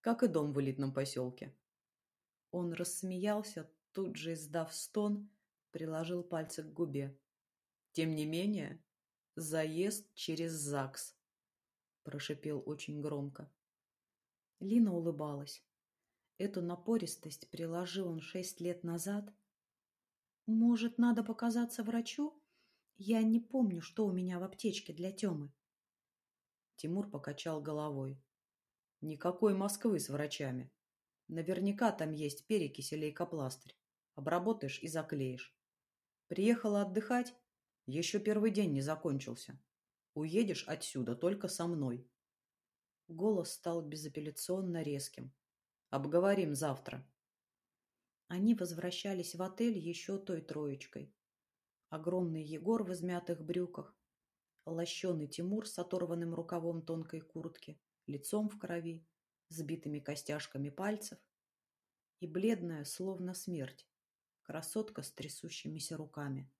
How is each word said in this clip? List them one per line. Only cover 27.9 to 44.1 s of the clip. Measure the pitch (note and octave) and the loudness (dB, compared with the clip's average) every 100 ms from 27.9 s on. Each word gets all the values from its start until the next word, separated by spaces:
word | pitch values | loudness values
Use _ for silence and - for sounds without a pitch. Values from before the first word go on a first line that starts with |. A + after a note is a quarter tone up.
| C#3 C3+ C3+ _ _ _ _ _ _ _ _ | -2 -4 -8 _ _ _ _ _ _ _ _
«Никакой | D#3 D3 B3+ C4 G#3+ | -8 0 0 4 4
Москвы | F#3+ G3+ G3+ A#3 F3+ | 6 2 2 2 2
с | - | 0
врачами. | C#3+ D3 - C3+ B2+ B2+ _ _ _ _ _ - | -2 -2 -2 -2 -4 -8 _ _ _ _ _ -8
Наверняка | E3 E3 F#3 G3 G3+ A#3 | -4 -2 2 2 4 2
там | G3+ D#3 | 2 -2
есть | D3+ D3 C#3+ _ | 0 -2 -4 _
перекись | G#3+ D3 C#3 C#3 | 2 2 -4 -6
и | D#3 | -2
лейкопластырь. | D3+ D3 E3+ D#3+ C3 - - - _ _ _ - | -2 -2 -4 -2 -4 -6 -16 -20 _ _ _ -6
Обработаешь | C#3+ E3+ F#3 A3 C3+ - | 2 2 4 0 -2 -4
и | D#3+ | -4
заклеишь. | D#3+ D#3 D3 C3 B2+ - _ _ _ _ _ _ _ _ | -4 -2 0 0 -2 -10 _ _ _ _ _ _ _ _
Приехала | F3 G#3 A#3 A3 G3+ | 4 6 6 6 4
отдыхать? | G3 F#3+ G#3+ B3 B3 - _ _ _ _ - | 4 2 2 2 2 -8 _ _ _ _ -4
Еще | C#3 E3+ G#3 | -2 0 2
первый | G#3 G#3+ G#3+ | 2 4 4
день | G3 F#3+ | 4 4
не | C#3 | 4
закончился. | C#3 D#3 E3 C#3 A#2 A#2+ - C3 _ _ _ _ _ - | 2 0 0 0 -2 -8 -10 -16 _ _ _ _ _ -4
Уедешь | D#3 F#3 G#3+ D3 - | 2 4 4 2 -4
отсюда | D#3+ - C3+ A#2 B2 | -6 -4 -2 -2 2
только | F3 G3+ F#3 | 2 2 -2
со | - E3+ | -2 0
мной». | E3+ C3+ A#2+ - _ _ _ _ _ _ _ _ _ _ | 2 0 -2 -8 _ _ _ _ _ _ _ _ _ _
Голос | E3 G#3 G3+ E3 | 0 2 2 0
стал | - F3 E3+ | -4 -2 -2
безапелляционно | D3+ D3+ D3+ | -2 -6 -6